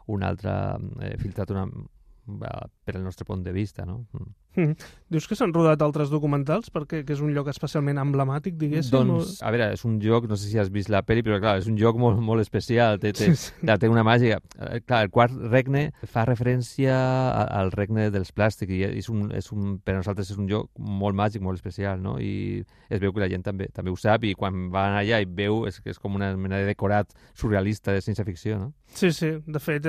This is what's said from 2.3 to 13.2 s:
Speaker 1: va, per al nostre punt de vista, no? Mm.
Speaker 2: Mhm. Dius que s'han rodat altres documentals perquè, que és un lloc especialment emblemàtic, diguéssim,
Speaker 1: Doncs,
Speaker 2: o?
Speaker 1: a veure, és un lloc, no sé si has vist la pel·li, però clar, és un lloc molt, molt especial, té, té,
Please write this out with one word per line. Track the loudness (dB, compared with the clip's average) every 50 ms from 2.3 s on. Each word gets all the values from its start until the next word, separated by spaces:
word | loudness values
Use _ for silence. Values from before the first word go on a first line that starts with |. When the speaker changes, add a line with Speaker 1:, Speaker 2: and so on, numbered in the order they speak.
| -12 -10
Speaker 1:
va, | -10 -10 -10 -10 -12 -14 _ _ _ -10
per | -8
al | -6 -6
nostre | -8 -8 -10 -10 -8
punt | -8 -6 -6
de | -4 -4
vista, | -4 -4 -4 -6 -8 -10
no? | -8 -8 -10 -12 -12 -12
Mm. | -12 -12 -14 -16 _ _ _ -2
Speaker 2:
Mhm. | 0 2 2 0 -2 -8 -18 -20 -20 _ -4
Dius | -4 -4 -2
que | -2 -2
s'han | 0 0 2
rodat | 4 4 6 6 6 6 4
altres | 2 2 0 -2 0 0
documentals | 0 0 0 0 0 0 0 -2 -2 -2 -4
perquè, | -6 -8 -6 -6 -6 -6 -4
que | -4 -4
és | -2
un | -2 0 0
lloc | 0 -2 -4
especialment | -4 -6 -6 -4 -2 0 0 0 0 0
emblemàtic, | 0 0 2 2 2 0 0 -2 -2 -4 -4
diguéssim, | -2 -2 0 0 0 0 4 4
Speaker 1:
Doncs, | 4 6 6 4 2 0 -2 -6 -6
Speaker 2:
o? | -2
Speaker 1:
a | 0
veure, | 2 2 2 0 0
és | -2 -2
un | 0 0 2
lloc, | 4 4 4 4 4 2
no | -2 -2
sé | -2
si | 0 0 0 0
has | 0
vist | 0 -2 -2 0 0
la | 0 2
pel·li, | 2 2 2 2
però | 2 2 2 4
clar, | 2 2 2
és | 2
un | 0 2
lloc | 4 4 4 4 4
molt, | 4 4 4 4 2
molt | 2 2 2
especial, | 2 0 0 -2 0 2 4 4 6 4 4 2 0
té, | -2 0
té, | 2